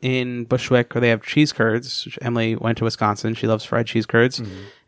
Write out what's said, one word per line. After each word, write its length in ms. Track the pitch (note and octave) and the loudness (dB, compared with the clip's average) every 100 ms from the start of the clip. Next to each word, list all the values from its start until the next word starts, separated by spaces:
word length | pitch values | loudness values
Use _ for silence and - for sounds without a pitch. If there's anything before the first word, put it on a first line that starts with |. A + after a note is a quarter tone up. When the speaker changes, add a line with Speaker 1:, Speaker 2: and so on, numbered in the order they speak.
Speaker 1:
in 440 | B2+ B2+ B2 A#2+ | -2 -2 -2 -6
Bushwick, 500 | A#2 B2+ - B2 A#2+ | -2 -2 2 2 2
where 60 | A#2+ | 2
they 60 | A#2+ | 2
have 120 | A2 | 2
cheese 300 | - - D3+ | 0 2 2
curds. 520 | - A2+ A2+ C3 - - | 2 2 0 -2 -8 -10
Which 120 | - | -8
Emily 340 | B2 A#2+ A2+ A2+ | -4 0 0 0
went 220 | A2+ A#2 | -2 0
to 60 | |
Wisconsin. 500 | A2+ - G#2+ G#2 A2 | -2 0 0 0 -2
She 120 | A2+ A2+ | -2 0
loves 180 | A2 | 0
fried 220 | - A#2 A2+ | 0 -2 0
cheese 180 | A#2 G#2+ | -2 2
curds. 340 | A#2 B2 - | 4 2 0
Speaker 2:
Mm-hmm. 120 | A2 F#2+ G2+ - | -8 -12 -16 -20